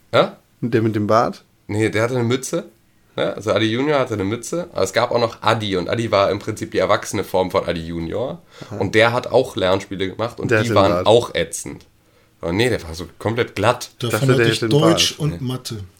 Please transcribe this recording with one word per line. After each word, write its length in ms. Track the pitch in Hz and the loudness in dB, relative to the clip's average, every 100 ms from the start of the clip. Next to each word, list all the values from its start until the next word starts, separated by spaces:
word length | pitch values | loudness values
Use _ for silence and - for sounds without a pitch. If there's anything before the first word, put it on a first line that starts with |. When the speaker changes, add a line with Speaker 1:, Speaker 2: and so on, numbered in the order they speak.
| _ | _
Speaker 1:
Ja? 240 | - 196 - _ _ | 0 0 -4 _ _
Speaker 2:
Der 180 | 123 117 | -2 0
mit 140 | 113 107 | 2 0
dem 100 | 104 | 2
Bart? 380 | 110 143 - _ _ - | 2 2 -4 _ _ -8
Speaker 1:
Nee, 220 | 104 110 | 0 0
der 120 | 98 | 2
hatte 120 | 117 | 0
eine 100 | 127 | 0
Mütze. 400 | 113 131 - 165 - _ _ _ _ - | 0 -2 -2 -6 -6 _ _ _ _ -4
Ja, 180 | 156 | -4
also 180 | - 107 | -2 -2
Adi 140 | 101 110 | 0 0
Junior 340 | 117 143 147 | 0 0 0
hatte 140 | 120 | 0
eine 100 | 107 | -2
Mütze, 420 | 95 120 - 170 180 | -4 -4 -6 -8 -6
aber 100 | - | -2
es 100 | 95 | 0
gab 200 | 113 120 | 0 0
auch 80 | 120 | 0
noch 200 | 113 - | 0 0
Adi 360 | 101 113 107 92 | 0 0 0 -2
und 120 | 85 | 0
Adi 220 | - 113 | -2 2
war 220 | 101 95 | 2 2
im 80 | 101 | 0
Prinzip 320 | - 107 113 | -4 -8 -4
die 60 | 95 | -2
erwachsene 440 | 92 110 - 104 | 2 2 0 -6
Form 300 | 92 92 92 | -2 0 0
von 120 | 92 - | 0 -2
Adi 180 | 87 82 | -4 -6
Junior. 560 | 85 82 92 131 170 _ - - | -6 -6 -4 -6 -8 _ -20 -14
Speaker 2:
Aha. 120 | 104 | -6
Speaker 1:
Und 180 | 95 107 | 0 4
der 160 | 117 | 4
hat 160 | 123 - | 2 2
auch 260 | 120 131 | 0 0
Lernspiele 540 | 110 95 98 - 95 95 | -2 0 0 -2 -6 -6
gemacht 300 | - 117 - | -4 -8 -6
und 100 | - | 0
Speaker 2:
Der 140 | 113 | 0
Speaker 1:
die 60 | 117 | 2
Speaker 2:
hatte 100 | 101 | 4
einen 100 | 95 | 4
Speaker 1:
waren 140 | 87 | 4
Speaker 2:
Bart. 20 | 92 | 4
Speaker 1:
auch 260 | 117 - - | 4 4 -4
ätzend. 500 | 82 - - 71 - _ _ _ _ _ | -4 -6 -12 -14 -18 _ _ _ _ _
Oh 80 | 85 | -4
nee, 180 | 92 123 | 0 0
der 140 | 92 | 0
war 100 | 82 | -4
so 120 | 85 85 - | -12 -12 -6
komplett 340 | 104 117 113 | -4 -2 -4
glatt. 360 | - 104 - - _ | 2 2 2 -6 _
Speaker 3:
Davon 100 | 117 | -4
Speaker 2:
Dachte, 160 | 107 135 | 0 2
Speaker 3:
hatte 40 | 131 | 4
Speaker 2:
der 40 | 113 | 4
Speaker 3:
ich 60 | 110 | 2
Speaker 2:
hätte 80 | |
einen 60 | 113 | 2
Speaker 3:
Deutsch 380 | 143 113 98 - - | 4 4 4 0 0
Speaker 2:
Bart. 40 | |
Speaker 3:
und 100 | 151 85 | -4 -2
Speaker 1:
Nee. 60 | 127 | -6
Speaker 3:
Mathe. 380 | 127 - 110 92 | -6 -8 -12 -14